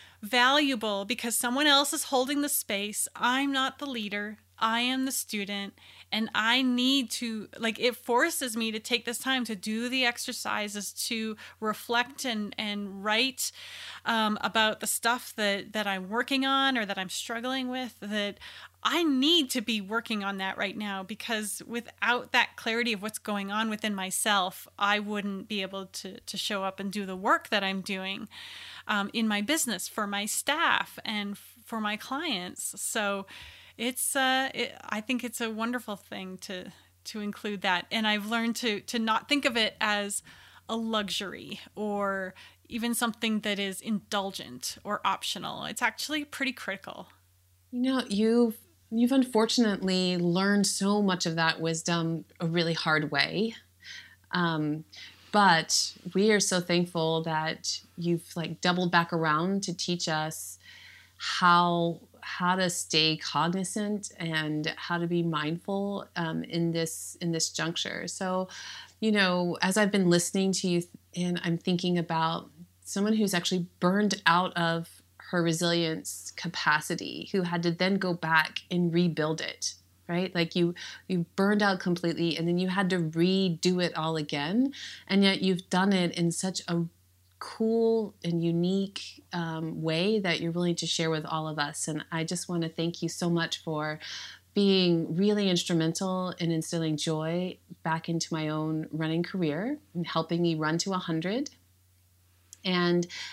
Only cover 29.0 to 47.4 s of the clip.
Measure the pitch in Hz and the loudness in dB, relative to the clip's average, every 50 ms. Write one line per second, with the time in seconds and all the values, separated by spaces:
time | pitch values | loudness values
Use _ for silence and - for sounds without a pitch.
29 | 196 - - 240 226 220 208 202 208 240 311 320 - 233 202 - - - - 226 | 0 -2 -2 0 0 2 0 0 2 2 0 0 0 -2 -4 -6 -6 -8 -6 -6
30 | 208 202 202 202 208 214 - - - - 285 320 330 269 220 - - - - - | -4 -4 -4 -4 -4 -2 -4 -2 0 0 2 2 4 4 4 2 0 -2 -8 -10
31 | - - 214 208 202 202 202 - - - - 240 - - 233 220 214 208 214 214 | -8 -6 -4 -4 -4 -6 -8 -10 -14 -20 -20 -20 -12 -8 -6 -4 -2 -4 -4 -6
32 | - - 262 285 349 330 226 180 180 185 - - - - - - - - - 226 | -6 -6 -6 -4 -2 -2 -4 -4 -6 -8 -10 -8 -10 -10 -8 -8 -8 -4 -2 -2
33 | 208 202 202 196 196 - - - - - - - - - - - 226 254 254 - | 0 0 -2 -4 -6 -10 -16 -18 -18 -18 -20 -20 -20 -20 -10 -6 -4 -4 -2 -2
34 | - - - 277 262 262 262 262 269 262 - - 240 - - - - - - 214 | -4 -2 0 2 2 2 2 2 0 -2 -2 -4 -4 -6 -6 -12 -8 -6 -6 -6
35 | 214 - 254 233 - 233 - - 233 226 220 214 226 240 247 247 - 220 202 - | -2 -2 -4 -2 -4 -6 -6 -4 -4 -4 -2 -4 -4 -4 -4 -6 -6 -8 -10 -10
36 | - - - 180 190 185 185 185 - - 190 180 - 185 - - - _ _ _ | -10 -12 -12 -10 -10 -10 -12 -14 -12 -10 -10 -10 -10 -14 -16 -20 -20 _ _ _
37 | _ - - 214 208 208 202 - - 208 208 185 202 196 180 175 - - - 226 | _ -10 -8 -6 -6 -6 -6 -6 -6 -6 -6 0 2 2 2 2 0 -2 -2 0
38 | 214 214 214 208 202 214 233 233 226 233 226 - 247 226 208 196 - - - 233 | 2 2 2 0 0 -2 -2 0 0 0 -2 0 -2 -2 -2 -2 -4 -4 -2 -2
39 | 220 220 220 - - - 294 285 262 277 226 233 220 - - - - 208 208 208 | 0 2 0 0 2 0 0 2 2 2 2 2 0 0 0 -2 0 0 0 0
40 | 202 202 202 - - - - - - - - - _ - 233 233 226 226 220 214 | -2 -2 -4 -6 -8 -10 -18 -20 -20 -20 -20 -16 _ -6 -4 -4 -2 0 0 -2
41 | 202 190 - - 208 175 - - - - 208 - - - _ 202 214 208 202 202 | -2 -2 -4 -6 -6 -6 -8 -12 -12 -12 -12 -14 -14 -14 _ -6 -4 -2 -2 0
42 | 202 196 196 190 190 185 185 - - - - _ _ - - 233 226 240 233 - | 0 0 0 -2 -4 -8 -10 -14 -20 -20 -20 _ _ -10 -6 -4 -2 -2 0 0
43 | 247 233 214 - 226 220 220 208 - 214 202 196 202 196 185 - - 220 214 190 | 0 -2 -2 -2 -2 0 0 0 0 -2 -2 -2 -2 -4 -6 -6 -4 -4 -4 -4
44 | - _ - 202 196 196 196 - - - 123 123 - - - - - 202 - - | -2 _ -2 -2 -2 -2 -6 -8 -10 -12 -12 -10 -10 -10 -10 -10 -6 -6 -4 0
45 | - 196 190 - - - - 185 165 151 - - 143 156 220 - 247 220 - - | 0 0 0 0 -2 -6 -6 -6 -6 -8 -6 -6 -8 -8 -2 0 -2 -2 0 -4
46 | - - 302 302 294 294 - - 269 - - - - 185 196 - - - - - | -6 -4 -4 -4 -6 -8 -8 -4 -4 -4 -4 -6 -8 -10 -10 -10 -12 -14 -14 -14
47 | 180 - - _ _ _ _ _ | -16 -18 -20 _ _ _ _ _